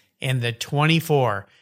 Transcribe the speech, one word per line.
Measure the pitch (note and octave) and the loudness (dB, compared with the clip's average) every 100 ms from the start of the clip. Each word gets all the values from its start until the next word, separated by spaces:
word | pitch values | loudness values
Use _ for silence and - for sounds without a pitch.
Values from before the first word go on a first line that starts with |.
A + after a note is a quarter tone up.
| _ _ | _ _
and | C3+ B2+ | -4 -2
the | A#2+ | -4
twenty-four. | A#2 - C#3+ D3+ E3 D#3+ D3 B2 G2+ - _ | -6 -4 0 2 2 2 0 2 -2 -8 _